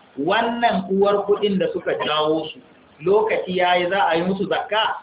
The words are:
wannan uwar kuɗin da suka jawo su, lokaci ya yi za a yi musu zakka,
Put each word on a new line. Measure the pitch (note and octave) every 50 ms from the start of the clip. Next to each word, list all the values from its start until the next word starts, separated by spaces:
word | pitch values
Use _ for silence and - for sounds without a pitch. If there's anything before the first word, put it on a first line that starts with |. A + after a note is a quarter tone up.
| - _ - C3+
wannan | C#3 E3 G3 A3 A#3 A#3 A#3+ A#3+ A#3 A3+ G3 F#3+ F#3 -
uwar | F#3+ G3 G3 G3+ G3 G3+ F#3+
kuɗin | - G#3 G3+ G3+ G#3 G3 F#3
da | E3 - -
suka | F3 - F3+ D3+ - -
jawo | D3 D3+ D#3 D3+ D#3 D#3 D#3+ D#3 -
su, | - - - - - _ - _ _ -
lokaci | D3+ F3 G3 G#3+ G#3+ G#3+ G3+ - - - F3+
ya | F3+ F3+ F3+ F3+
yi | F3+ F3 F3
za | F#3+ G3+ F#3+
a | E3+ D#3+
yi | E3+ F3
musu | F#3 G3 F#3+ G3 D3+
zakka, | D#3+ D3 - - G3+ A3 G#3+ - - -